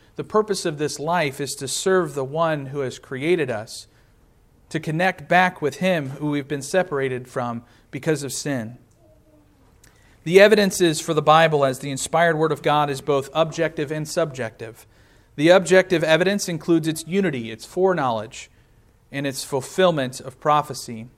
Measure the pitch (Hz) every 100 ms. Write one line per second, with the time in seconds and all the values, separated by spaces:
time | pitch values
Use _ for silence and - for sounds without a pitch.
0 | _ - 139 214 214 190 175 147 151 -
1 | 151 175 147 139 139 - 135 - 185 185
2 | 165 139 131 156 165 151 135 143 131 -
3 | - 131 151 180 131 110 117 - - _
4 | _ _ _ _ _ _ - 156 156 156
5 | 185 180 143 175 185 180 147 - 185 175
6 | 135 131 151 147 131 147 131 190 180 143
7 | 135 127 131 135 120 120 - _ _ 143
8 | 165 151 139 - 151 135 110 120 _ _
9 | _ _ _ _ _ _ _ _ _ _
10 | _ _ 160 185 208 214 196 185 175 156
11 | - 151 151 156 165 151 135 131 143 135
12 | - 160 170 156 156 147 156 147 147 135
13 | 135 139 135 156 160 156 156 156 143 156
14 | 151 175 160 127 113 - 113 117 - _
15 | _ _ _ - 156 185 165 185 185 165
16 | 156 160 180 202 - 160 - 165 156 156
17 | - 190 190 131 113 113 - 180 190 175
18 | 131 113 107 - - _ _ _ _ _
19 | _ 139 143 131 - 139 - - 185 156
20 | 127 - 135 - 156 147 143 131 - 113
21 | 120